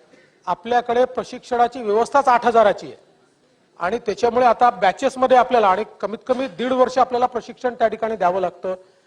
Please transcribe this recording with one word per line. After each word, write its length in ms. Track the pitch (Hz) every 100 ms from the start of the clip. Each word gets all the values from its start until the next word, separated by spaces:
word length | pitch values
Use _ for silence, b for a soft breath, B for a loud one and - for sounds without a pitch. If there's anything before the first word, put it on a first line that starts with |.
| _ b b b 180
आपल्याकडे 600 | 175 226 240 240 240 254
प्रशिक्षणाची 760 | 247 190 247 - 240 240 262
व्यवस्थाच 460 | 214 214 233 285 269
आठ 180 | 240 240
हजाराची 420 | 226 208 - 135
आहे 80 | - _ _ _ _ _ _ _ -
आणि 180 | 175 233
त्याच्यामुळे 480 | 214 185 233 233 247
आता 240 | 220 247
बॅचेसमध्ये 680 | 190 190 - 269 254 254 247
आपल्याला, 300 | 247 240 202
आणि 160 | 190 214 -
कमीत 160 | 196 226 -
कमी 200 | 247 269
दीड 240 | 165 247
वर्ष 260 | 254 247 262
आपल्याला 280 | 254 240 247
प्रशिक्षण 480 | 233 - - 247
त्या 140 | 233 220
ठिकाणी 280 | 220 220 214
द्यावं 260 | 180 190
लागतं. 340 | 180 - 190 185 b b